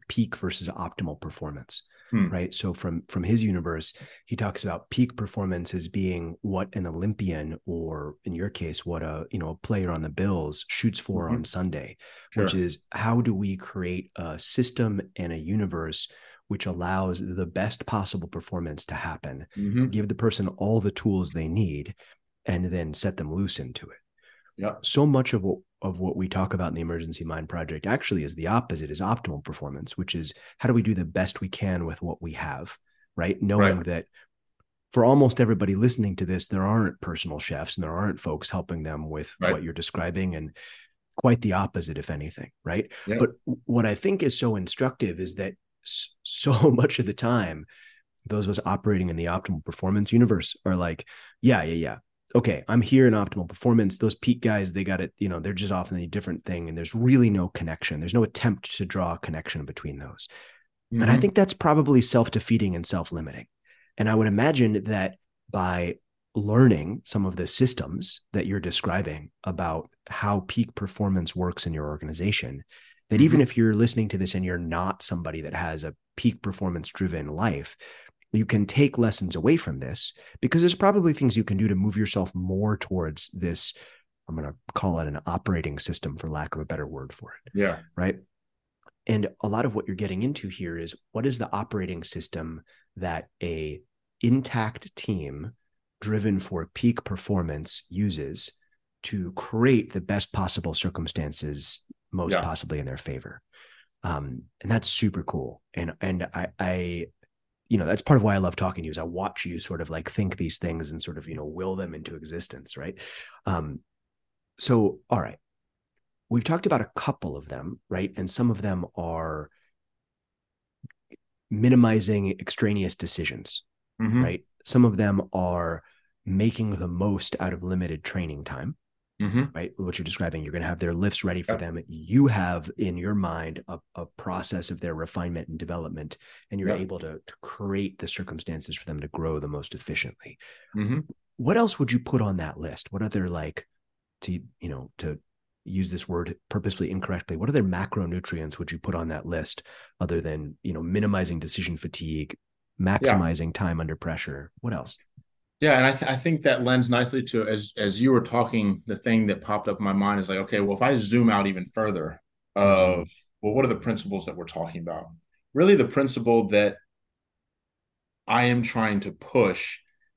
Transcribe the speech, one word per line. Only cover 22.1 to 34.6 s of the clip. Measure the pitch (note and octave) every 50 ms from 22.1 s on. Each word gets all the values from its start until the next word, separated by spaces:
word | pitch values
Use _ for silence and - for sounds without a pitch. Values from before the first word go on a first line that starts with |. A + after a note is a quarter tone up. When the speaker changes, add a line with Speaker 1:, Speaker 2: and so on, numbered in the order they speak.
| - _ _ _ _ _ _
Speaker 1:
and | - F2+ F2 F2+
then | F2+ F2+ F2 E2 D#2 D2
set | - - G2 F#2 -
them | E2+ D2+ D#2+
loose | F#2 G2+ - - -
into | C#2+ B1 - - - -
it. | - - _ _ _ _ _ _ _ _ _ _ _ -
Speaker 2:
Yeah. | G2 G#2+ - -
Speaker 1:
So | - - - C#3+ D3
much | D3+ C3+ C3 C3 - -
of | G#2 F#2
what, | G2 F2+ - - _ _ _
of | - G2 F2 F2
what | F#2 F2+ -
we | F2 F#2+ F#2+
talk | - F#2+ F#2 F#2 -
about | F2+ F2+ E2
in | -
the | E2
Emergency | E2 E2 E2+ E2 E2 E2 E2 - E2
Mind | D#2+ D#2+ D#2+ D#2+ D2+
Project | - E2+ E2 D#2 D#2+ D2+ D2+
actually | F#2+ A#2+ C3 - - G#2 E2+ D2
is | D2 D2+
the | D#2+ D#2+ E2+
opposite, | G#2+ A#2+ B2 - F2+ D2+ D#2 C#2+
is | C#2+ D2+
optimal | F#2+ G2 A#2 A#2+ - - D2 C#2+ -
performance, | - D2+ - D2+ C#2+ C#2 C#2 - - - -
which | F2+ - -
is, | F2 D#2+ D#2 - - - - - -
how | - B2
do | B2
we | A#2
do | G2 A2 G#2+
the | F2+ F2
best | D#2+ - F#2 F#2+ - - -
we | G2+ F#2
can | - - G#2 F#2+ F#2 F2 E2+
with | E2 D#2+ -
what | - E2+ - -
we | F2 E2
have, | D#2 - - D#2 - C2+ D#2 - - - _ _ _ _ _ _ _ -
right? | E2 F2+ G2 - G#2+
Knowing | G2 G2+ G#2 G2+ F#2+ F#2+ F2+
Speaker 2:
Right. | E2
Speaker 1:
that | F2 F2 E2 - - _ - - _ _ _ _ _ _ _